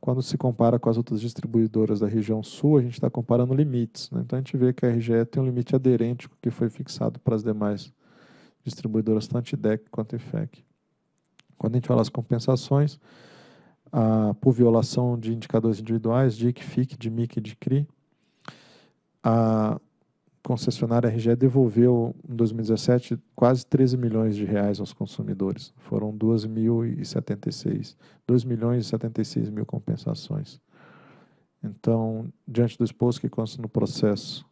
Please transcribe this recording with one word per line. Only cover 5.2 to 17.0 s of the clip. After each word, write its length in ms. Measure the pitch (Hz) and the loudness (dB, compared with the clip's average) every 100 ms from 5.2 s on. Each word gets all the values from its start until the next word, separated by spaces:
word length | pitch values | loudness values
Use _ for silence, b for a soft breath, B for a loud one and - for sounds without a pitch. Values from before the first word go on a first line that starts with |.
| 117 | 2
tem 160 | - | 0
um 20 | |
limite 320 | 131 123 120 131 | -2 -2 0 2
aderente 500 | 131 120 117 120 - | 4 4 2 -2 -10
com 80 | |
o 40 | _ | _
que 100 | 120 | -6
foi 200 | 120 113 | -2 -4
fixado 500 | - 131 - 113 117 | -4 -14 -4 -4 -2
pras 220 | - 113 | -2 0
demais 500 | 113 107 104 104 - _ b b b b b b | -2 -2 -2 -4 -8 _ b b b b b b
distribuidoras, 640 | - - - 110 107 107 107 | -12 -8 -4 -2 2 0 0
tanto 240 | 120 120 | -4 -4
idec 380 | - 107 110 - | -2 0 0 -4
quanto 260 | - 113 117 | -8 -6 -8
ifec. 480 | - 110 107 - _ _ _ _ _ _ _ _ _ _ | -6 -6 -6 -10 _ _ _ _ _ _ _ _ _ _
Quando 160 | 110 | -2
a 20 | 123 | -2
gente 100 | 120 | 2
fala 140 | 123 | 2
as 80 | 113 | 2
compensações, 920 | - 117 120 120 131 - 139 147 - B B B B B B B B _ | -4 -4 -2 0 0 2 2 2 -2 B B B B B B B B _
a, 400 | 117 113 110 107 101 | 0 2 2 2 2
por 120 | 135 | 2
violação 680 | 120 120 113 110 - 123 120 | 6 6 6 2 0 0 -2
de 160 | 113 | -2
indicadores 440 | 113 110 113 113 104 | -6 -2 0 2 -2
individuais, 560 | 110 113 110 117 135 | -2 -2 0 2 2
dic, 300 | 107 120 123 | 2 -2 -2
fic, 320 | - - 131 | -6 -4 -4
dmic 420 | - | -4